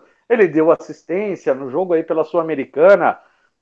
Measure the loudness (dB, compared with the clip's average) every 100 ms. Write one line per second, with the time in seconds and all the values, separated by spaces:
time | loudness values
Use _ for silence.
0 | _ _ -4 2 2 2 2 0 -2 -18
1 | -8 -6 -6 -6 -4 -4 -4 -6 -2 -2
2 | -2 -4 -2 -2 -4 -6 -6 2 4 4
3 | 2 -4 _ _ _ _